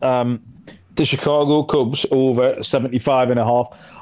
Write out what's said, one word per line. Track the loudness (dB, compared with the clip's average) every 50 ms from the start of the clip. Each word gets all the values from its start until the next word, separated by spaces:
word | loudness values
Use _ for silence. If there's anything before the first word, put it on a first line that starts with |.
| -2
Um, | -2 0 0 0 -2 -2 -4 -8 -14 -20 -20 -20 -20 -20 -20 _ _ -4
the | -2 0
Chicago | 0 0 -2 0 0 2 2 2 2 2 2 2
Cubs | 0 0 0 0 0 -2 -4 -2 0
over | 0 2 2 2 2 2 2 0 0 -2 -4
seventy-five | -2 -2 -2 -2 -2 -4 -2 0 0 2 2 2 2
and | 0 0
a | 0
half. | 2 2 0 0 -2 -8 -16 -20 -20 -20 -6